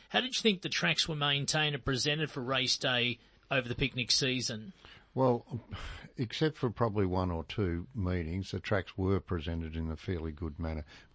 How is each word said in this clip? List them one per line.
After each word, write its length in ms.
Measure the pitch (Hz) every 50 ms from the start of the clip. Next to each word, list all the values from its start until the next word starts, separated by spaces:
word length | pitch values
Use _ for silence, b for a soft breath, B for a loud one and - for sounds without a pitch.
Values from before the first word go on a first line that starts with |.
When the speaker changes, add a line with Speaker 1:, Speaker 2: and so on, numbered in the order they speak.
| B B
Speaker 1:
how 100 | - 208
did 160 | 233 254 262
you 40 | -
think 220 | - 220 196 175 -
the 60 | 156
tracks 400 | - - - 175 156 - - -
were 80 | 160
maintained 580 | 151 143 143 143 143 139 139 - 156 151 151 147
and 100 | 131 -
presented 460 | - 135 120 - 147 147 156 156 139
for 100 | - 147
race 360 | 123 123 135 127 131 120 -
day 420 | - - 139 127 123 120 123 117 - b b b b b -
over 180 | 143 135 120 120
the 60 | 120
picnic 380 | - 147 123 - 127 120 - -
season? 640 | - 147 131 127 127 113 - 120 107 110 190 - B B B B B B B -
Speaker 2:
Well, 320 | 120 131 127 120 120 - - - 110 - - B B B B B B B B -
except 400 | - 131 110 - - 160 156 147
for 140 | - - 123
probably 340 | 104 - 120 113 98 107 98
one 280 | 92 90 95 92 90 85
or 100 | 82 78
two 420 | - - - 104 90 85 85 87 - -
meetings, 560 | 120 95 90 90 90 82 78 85 98 95 - -
the 80 | 101
tracks 360 | - - 110 98 87 - -
were 220 | - 95 92 98 92
presented 560 | - - 95 85 73 87 85 82 82 80 78
in 160 | 82 80 80
a 60 | 80
fairly 340 | 76 - - 95 85 78 82
good 280 | 76 76 85 80 73 78
manner, 260 | 82 80 80 78 78 B B B B B B